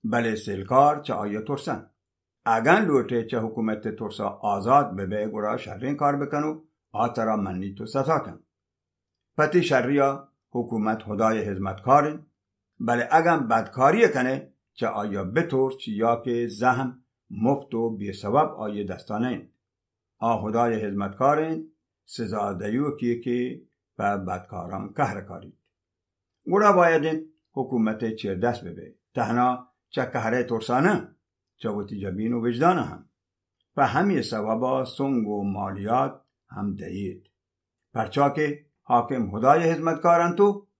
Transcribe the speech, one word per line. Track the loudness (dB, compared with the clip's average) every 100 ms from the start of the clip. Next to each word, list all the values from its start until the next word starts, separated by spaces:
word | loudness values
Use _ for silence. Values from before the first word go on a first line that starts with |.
بله | 0 0 0
سلکار | -4 -6 -8 2 6 6 4
چه | -4
آیا | -4 -4 -6
ترسن. | -4 -6 -4 -8 -10 _ _ _ _ _
اگن | 0 2 6 4 6
لوٹے | 2 2 -2 -2
چه | -4
حکومت | -4 -4 -2 -2 -6 -6
ترسا | -10 -4 -6
آزاد | -4 -4 -2 4 4 4 -4
ببه | -4 -4 -4
گرا | -4 -4 -4
شرین | -8 -8 -6 -2
کار | 0 0
بکن | -4 -4
و | -4 -6 _ _ _
آ | -2 -2
ترا | 0 -2 0
منی | -2 -6 -8
تو | -10 -6
سزا | -2 0 -2
کن. | -2 -16 _ _ _ _ _ _ _ _ _ 0
پتی | 4 4
شریا | 4 2 4 2 2 0 -10 _ _
حکومت | -8 -4 -2 -2 -2
خدای | -6 0 2 2
خدمتکارن، | -2 -4 -6 -4 4 4 4 -4 -16 _ _ _ _ _
بله | 0 0 4
اگن | 4 6 2 2
بدکاری | 0 0 2 4 6 4
کنه | 4 0 -2 -8 _ _
چه | -4 -4
آیا | -2 -4 -4
بترس | 0 0 2 2 0 -2 -8
یا | 0 2 2
که | 0 -2 -2
زهم | 0 2 2 -2 -8 _ _ _
مفت | 0 0 0 -2
و | -2 -2 -2
بی | -8
سبب | -6 0 2
آیه | 2 -4 -8 -6
دستانه | -6 -8 -8 -4 -4
این. | -4 -12 _ _ _ _ _ _ _
آ | -2 -2
خدای | 0 0 2 0
خدمتکارن | -4 -4 -6 0 2 2 0 -4 -8 _ _ _
سزا | _ -10 -6 -4 -4
دیو | -4 -4 -2 -2 -2
کی | -2 -2
که | -2 -2 -2 -8 _ _ _ -4
به | -2 -2
بدکاران | -4 -8 -8 -12 -10 -10 -8
قهر | -4 -4 -4
کارید. | -12 -16 -16 _ _ _ _ _ _ _ _ _ -2
گرا | 4 6
بایدین | 6 6 4 2 -4 -8 _ _
حکومت | -6 -2 0 0 0 -6
چیردست | -4 -6 -2 -2 -2
ببه. | -8 -14 -16 _ _
تهنا | -4 0 2 2 0 -8 _ _
چه | -4
قهر | -2 -2 0 0
ترسانه، | 0 -2 0 2 4 2 -4 _ _ _ _ _
چه | -6
وتی | -6 -8 -8
جبین | -6 -4 -2
و | -2
وجدانه | -2 2 2 2
هم. | -4 -10 -20 _ _ _ _ _ _ 0
و | 0
همی | 2 2 0
سببا | -2 -4 -2 -2 0 -2
سنگ | -4 -4 0 0 0
و | -2
مالیات | -4 -4 -6 -6 -2 0 0 -6 _ _ _
هم | -8 -6
دهید. | -6 -8 -8 -8 -10 _ _ _ _ _ _ _
پرچا | -6 -4 0 0
که | 2 -2 -4 _ _
حاکم | 0 2 2 -4 -4
خدای | 2 6 6 4
خدمتکارن | 2 0 2 4 6 4 4
تو | 4 4 _